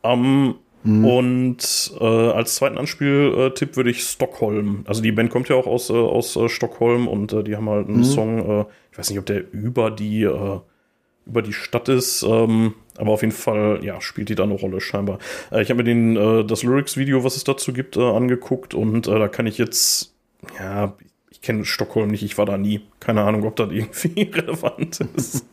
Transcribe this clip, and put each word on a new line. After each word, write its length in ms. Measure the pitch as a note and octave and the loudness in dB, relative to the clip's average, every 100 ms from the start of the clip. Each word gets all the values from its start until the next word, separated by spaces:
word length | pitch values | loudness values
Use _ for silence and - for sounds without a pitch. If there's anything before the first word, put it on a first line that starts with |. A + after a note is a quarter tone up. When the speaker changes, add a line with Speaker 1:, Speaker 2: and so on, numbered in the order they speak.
Speaker 1:
Ähm, 520 | A2+ B2 B2+ C#3 C3+ - _ _ | 2 2 4 4 4 0 _ _
Speaker 2:
Hm. 220 | G#2+ G#2+ | 2 6
Speaker 1:
und, 880 | A2 B2 B2 B2 B2+ B2 - - - - | 6 6 4 2 0 -2 -4 -4 -4 -2
äh, 20 | |
als 500 | A2+ A2+ A#2 A2 A#2 | 2 4 4 2 -2
zweiten 220 | - C3+ - | 0 0 -2
Anspieltipp 1000 | D3 - C#3+ C#3 C#3+ - C3 C3 C#3 C3 | -6 -2 2 4 4 4 0 0 -4 0
würde 120 | A#2+ | 0
ich 120 | A#2+ | 0
Stockholm. 800 | - - C3 - A2 G#2 G#2 G2+ | -6 -4 -4 -2 -2 0 -2 -4
Also 160 | G#2 G#2+ | -2 0
die 120 | A2 | 0
Band 160 | G#2+ A#2 | 2 0
kommt 160 | B2 C3 | 0 2
ja 80 | |
auch 100 | C3 B2+ | 2 2
aus, 220 | A#2+ - | -2 0
äh, 40 | |
aus, 420 | A2+ A#2 A#2 A#2+ | 2 2 0 0
äh, 140 | - A2+ | 0 -2
Stockholm 580 | - A#2+ - A#2 A#2+ A#2+ | -2 -6 0 2 2 0
und, 240 | G#2 G#2+ | -2 -2
äh, 100 | G#2+ | -4
die 140 | G#2 | -4
haben 140 | G#2+ G#2+ | -4 -2
halt 180 | G#2 G2+ | -2 0
einen 120 | A2 | 2
Speaker 2:
Hm. 40 | |
Speaker 1:
Song, 360 | B2+ C#3 A2 A2+ | 4 2 0 -2
äh, 260 | F#2+ G#2 G#2 - _ | 0 0 -2 -10 _
ich 60 | - | -10
weiß 120 | - | -6
nicht, 100 | G2+ | -6
ob 60 | |
der 280 | F#2+ G#2 - | -4 -4 -4
über 360 | G#2 G#2+ B2 A2 | -8 -2 0 0
die, 320 | G#2+ G#2+ G#2+ | -2 -4 2
äh, 360 | G#2 C#2 G2+ G2 - _ _ _ _ _ | 2 0 -4 -6 -12 _ _ _ _ _
über 160 | - A2+ | -4 -4
die 120 | G#2 | -2
Stadt 340 | G2+ - A#2+ A#2+ | -8 -4 -2 2
ist, 360 | C3 B2 - - | 0 0 -2 2
ähm, 460 | A2+ A2+ A2+ A2+ - _ - | 2 4 4 2 -2 _ -4
aber 140 | G#2+ | 0
auf 80 | G#2+ | 2
jeden 100 | A2 | 0
Fall, 480 | - - G#2+ G#2+ G#2+ | -2 -2 0 0 0
ja, 200 | G#2 F2+ | -4 -8
spielt 260 | - - G#2+ | -10 -8 -6
die 80 | |
da 80 | G#2 | -2
eine 120 | G2+ | 0
Rolle 260 | G2+ G2 F#2 | -2 -4 -6
scheinbar. 380 | - G2+ G2+ G2 - - - | -4 -4 -4 -6 -10 -14 -4
Äh, 80 | A2 | -2
ich 80 | G#2+ | 0
hab 80 | B2 | 0
mir 80 | |
den, 320 | A#2 A#2 A2+ A2 | 2 4 4 4
äh, 260 | G#2+ A2+ | 4 4
das 200 | G#2+ A2 | 2 -2
Lyrics-Video, 600 | A#2+ C3+ C#3 C3+ C#3 C3 | 2 0 0 -4 0 2
was 140 | C3 C3 | 0 -2
es 80 | |
dazu 260 | - C3+ - | -4 -2 -4
gibt, 240 | B2 C3 | -6 -4
äh, 60 | - | 0
angeguckt 720 | A#2+ G#2+ B2 B2 - B2+ - | 2 2 2 -2 -2 -4 -4
und, 340 | - A2 A2+ - | -2 0 0 0
äh, 100 | A2 | 0
da 120 | G#2 | 0
kann 180 | - A#2 | 0 -4
ich 100 | G#2 | -2
jetzt, 560 | A#2 - - - - _ _ _ - - | -2 0 0 -2 -6 _ _ _ -18 -12
ja, 380 | G2 G2+ G2+ - - _ _ | -6 -4 -4 -6 -20 _ _
ich 80 | - | -10
kenn 240 | - A2 | -4 -2
Stockholm 460 | G2 - G#2+ A2+ G#2 | -2 -4 -2 0 0
nicht, 140 | G2+ | -2
ich 140 | G2+ - | -4 0
war 80 | |
da 120 | G2 G2 | 0 0
nie. 240 | G2+ G#2 - _ | 0 -2 -6 _
Keine 220 | - G#2+ | 0 2
Ahnung, 220 | G#2 G#2+ | 2 2
ob 100 | G#2+ | 0
das 140 | - G#2+ | -2 -2
irgendwie 520 | G#2 A2 - E3+ G3 | -2 -6 -4 -4 0
<laughs> 100 | G3+ | 0
relevant 680 | E3 - D#3+ - - E3 - - | -2 -4 -4 -4 -4 -8 -4 -6
ist. 300 | - B2 C3+ - | -4 -4 -6 -10